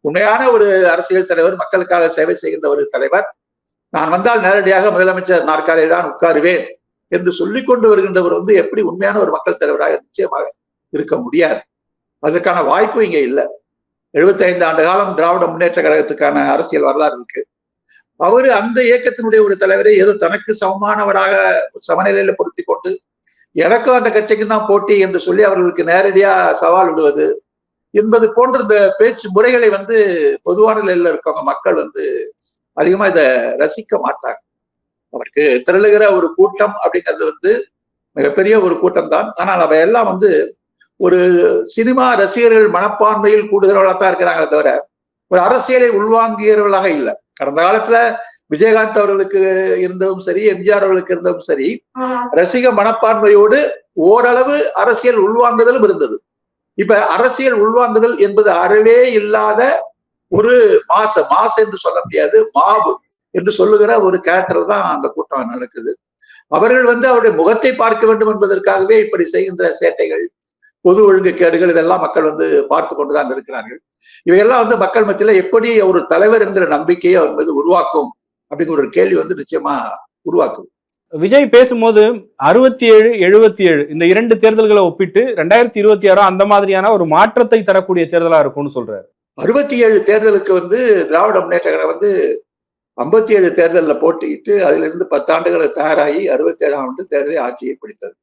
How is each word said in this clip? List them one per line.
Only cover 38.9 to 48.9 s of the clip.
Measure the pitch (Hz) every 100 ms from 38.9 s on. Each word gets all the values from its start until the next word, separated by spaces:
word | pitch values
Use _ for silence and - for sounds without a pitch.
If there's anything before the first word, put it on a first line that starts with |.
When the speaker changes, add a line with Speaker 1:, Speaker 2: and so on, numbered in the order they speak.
| - -
Speaker 1:
தான். | 165 214 -
ஆனால் | 185 180
அவை | 160 156
எல்லாம் | 170 233 214
வந்து | 185 202 170 - - _ _ _ _
ஒரு | 180 180 180 175 175 175 170
சினிமா | - 233 254 254
ரசிகர்கள் | 226 196 240 233 220 214
மனப்பான்மையில் | 175 202 - 214 208 208 214 208
கூடுகிறவர்களா | 196 190 196 190 185
தான் | 190
இருக்கிறாங்களே | 170 175 165 151
தவிர, | 151 143 131 - _ _ _ _
ஒரு | 180
அரசியலை | 185 254 254 254 240
உள்வாங்கியவர்களாக | 202 214 226 226 208 208 208 208 196 190
இல்ல. | 151 113 101 _
கடந்த | _ 139 143
காலத்துல | 175 220 - 233 233 226 - _ _
விஜயகாந்த் | 151 220 220 214